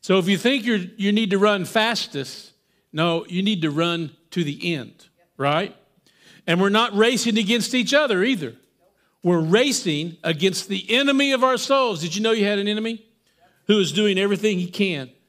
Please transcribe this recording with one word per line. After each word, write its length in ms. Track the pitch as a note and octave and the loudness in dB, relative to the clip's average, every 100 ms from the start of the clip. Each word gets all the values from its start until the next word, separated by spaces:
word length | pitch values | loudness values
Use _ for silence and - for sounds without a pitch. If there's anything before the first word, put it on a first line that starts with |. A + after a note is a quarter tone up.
So 180 | - F#3+ | 2 0
if 80 | F3+ | 2
you 120 | G3 | 0
think 260 | A#3+ C#4 | 2 0
you're, 140 | A3 G#3+ | 0 -2
you 340 | F3+ - G3 | -2 -4 0
need 160 | G#3 A3 | 0 2
to 60 | G3 | 2
run 280 | G#3 G3+ E3+ | 2 2 -2
fastest, 840 | A3+ A3 A#3 - C#3 C3 - - _ _ _ _ | 0 0 -2 -6 -8 -10 -14 -20 _ _ _ _
no, 360 | D3+ E3+ E3 - | -2 0 -2 -4
you 140 | F3+ | -4
need 180 | G3 G#3+ | -2 0
to 100 | D#3+ | -2
run 460 | D3 E3+ E3+ D#3+ - _ | -2 -2 -2 -8 -12 _
to 120 | - | -6
the 320 | D#3 D3 F3 D#3 | -4 -4 -6 -6
end, 320 | A#2 _ _ _ _ _ | -8 _ _ _ _ _
right? 400 | C3+ D3+ G3 - _ _ _ _ _ - - | -2 0 -2 -10 _ _ _ _ _ -16 -2
And 120 | E3+ | 2
we're 120 | G3 | 4
not 260 | G#3 A#3 G3+ | 4 2 4
racing 400 | A3 B3 A#3 A3+ | 2 4 0 0
against 380 | G3 A#3 - | 0 0 0
each 180 | B3+ A#3+ | -2 2
other 320 | C#4 D4+ F#3+ | 2 2 2
either. 300 | G#3+ A#3 C#3 - _ _ _ _ _ _ | 0 0 -4 -12 _ _ _ _ _ _
We're 180 | F3 F3 | 0 2
racing 760 | D#3+ G3 C#4 B3 F#3 D3 E3 E3 | 4 4 4 0 -2 -2 -4 -6
against 460 | - D#3 F#3+ F#3 - | -4 0 0 -2 -6
the 200 | G3 - | -8 -2
enemy 420 | A#3 C#4 C4+ C#4 | 0 2 2 2
of 120 | C4 | 2
our 140 | C4 B3+ | 2 0
souls. 420 | - C4+ B3 F3+ | 0 2 2 -2
Did 160 | E3 F3+ | -6 -2
you 60 | |
know 100 | A3 | 0
you 140 | A3+ G3+ | 2 2
had 120 | G#3 | 0
an 100 | G3+ | -2
enemy 360 | G#3 A3 A3+ _ _ _ _ _ _ _ | -4 -4 -8 _ _ _ _ _ _ _
who 120 | G#3 | 2
is 140 | F3+ | 2
doing 240 | D3+ G#3 F#3 | 2 0 2
everything 400 | G3+ G3+ G#3+ F#3 | 0 0 0 -2
he 120 | F3 | -4
can 400 | - G3+ D#3 B2+ _ | -2 -2 -2 -10 _